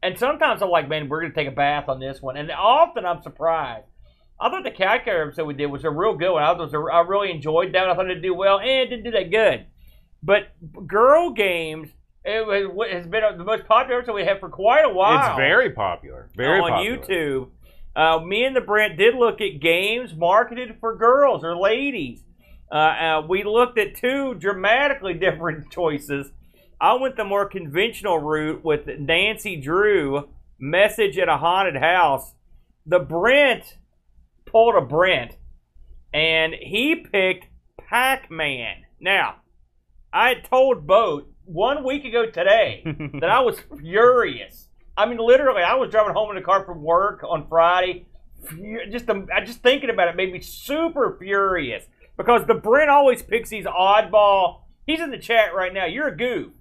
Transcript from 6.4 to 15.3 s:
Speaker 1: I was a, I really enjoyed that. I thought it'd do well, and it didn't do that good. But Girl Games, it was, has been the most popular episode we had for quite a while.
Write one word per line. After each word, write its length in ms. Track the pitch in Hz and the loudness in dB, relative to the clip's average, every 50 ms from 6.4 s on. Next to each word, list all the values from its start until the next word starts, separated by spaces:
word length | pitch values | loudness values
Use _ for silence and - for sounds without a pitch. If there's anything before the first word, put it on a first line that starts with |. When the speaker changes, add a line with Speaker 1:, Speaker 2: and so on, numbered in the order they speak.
Speaker 1:
I 100 | 147 156 175 | 2 2 0
was 200 | 170 170 143 - | 0 -2 -6 -6
a, 40 | 151 | -6
I 220 | 151 135 147 170 | -6 0 2 2
really 280 | 170 170 196 202 202 196 | 2 2 2 -2 -2 -2
enjoyed 440 | 175 156 131 156 156 165 185 190 - | -6 -6 -6 -2 0 0 0 0 0
that. 140 | 185 185 185 | 0 0 2
I 60 | 180 | 0
thought 160 | 165 185 185 | 0 -2 -4
it'd 140 | 180 160 160 | -4 -6 -4
do 100 | 185 185 | -4 -4
well, 240 | 170 190 196 196 196 | 0 2 2 2 2
and 80 | 196 247 | 2 0
it 180 | 269 262 254 240 | 0 0 0 -2
didn't 140 | 247 233 208 | -4 -10 -10
do 60 | 233 | -4
that 180 | 226 214 185 160 | -4 -4 -2 0
good. 360 | 170 220 220 196 143 110 - - _ _ - - _ _ _ _ _ _ - | 0 2 4 4 2 0 -6 -14 _ _ -20 -20 _ _ _ _ _ _ 0
But 240 | 151 196 202 190 - - _ 170 156 - - 196 156 | 2 2 2 2 -2 -18 _ -20 -20 -18 -18 -14 -4
Girl 420 | - 208 233 254 285 320 349 349 | 0 4 6 6 6 6 4 2
Games, 580 | 247 - 208 190 180 170 165 160 156 160 160 139 _ _ _ _ _ _ _ | -2 -2 -2 0 0 -2 -4 -6 -8 -10 -14 -16 _ _ _ _ _ _ _
it 200 | 180 208 220 220 220 | -6 -4 -4 -2 -2
was, 420 | 202 202 196 190 180 190 220 226 | -2 -2 -2 -4 -4 -6 -6 -6
has 140 | 196 175 175 170 | -6 -8 -10 -4
been 140 | 175 220 214 214 196 170 | -4 0 0 0 -2 -2
the 60 | 170 | -4
most 240 | 196 220 214 214 - | -4 -4 -4 0 2
popular 320 | 220 233 262 262 254 247 | 4 4 4 2 -4 -4
episode 140 | 247 247 220 | -4 -4 -6
we 120 | 202 185 | -4 -2
had 140 | 170 196 196 | -2 -2 -2
for 100 | 190 175 | -4 -14
quite 340 | - - 190 214 247 302 311 | -10 0 2 4 6 6 6
a 40 | 277 202 | 4 4
while. 340 | 180 190 208 233 269 277 240 | 2 4 4 4 4 4 2